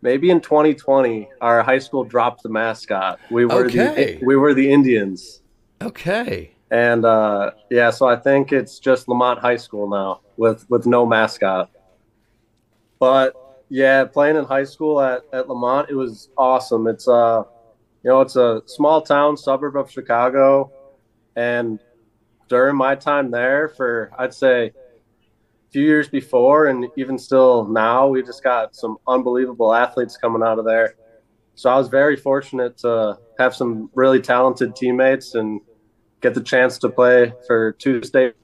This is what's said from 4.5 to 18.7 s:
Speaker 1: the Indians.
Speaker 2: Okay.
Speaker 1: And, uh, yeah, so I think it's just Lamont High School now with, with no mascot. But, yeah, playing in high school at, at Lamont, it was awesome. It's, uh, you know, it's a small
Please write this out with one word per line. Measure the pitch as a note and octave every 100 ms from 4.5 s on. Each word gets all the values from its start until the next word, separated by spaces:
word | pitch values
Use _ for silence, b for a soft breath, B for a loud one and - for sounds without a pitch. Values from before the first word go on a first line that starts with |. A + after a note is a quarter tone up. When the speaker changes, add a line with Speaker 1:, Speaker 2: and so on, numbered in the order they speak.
Speaker 1:
the | C3+ C3+
Indians. | C#3 C3+ A2+ G2 F#2 - - _ _ _ _
Speaker 2:
Okay. | A#3 - D#3+ G3+ A#3+ F#2 E2 _ _
Speaker 1:
And, | A2+ A#2+ A#2
uh, | A2+ A2 G#2+ G2+ G#2 - _
yeah, | A#2+ A#2
so | A2+ C3
I | A#2+
think | C#3 C#3 C#3
it's | C#3 A#2+ -
just | - B2+ -
Lamont | B2 B2 A#2+
High | B2 A#2+
School | - G#2+ G2+
now | G2+ G2 F#2 _ -
with, | A2+ A2 _
with | A#2+
no | A#2+ A#2+ A#2+
mascot. | A2+ A2 - G2 F#2+ F2+ _ _ _ _ _ _ _ _ _ _ _ _ _
But, | B2+ C3+ C3 - - _ _
yeah, | C3 C3+ C3+
playing | C3 - D3 D#3
in |
high | C3+ C#3
school | C3+ - D#3 D3
at, | C3+ B2+ -
at | C3 C3
Lamont, | B2+ B2 C3 D3
it |
was | C#3 C3 G#2+ - -
awesome. | B2+ B2+ - A2+ A2
It's, | G#2+ -
uh, | A#2+ A#2 A2+ G2+ _ _ _ _ _
you | B2
know, | C3
it's | C3+
a | C3+ A#2+ A2
small | -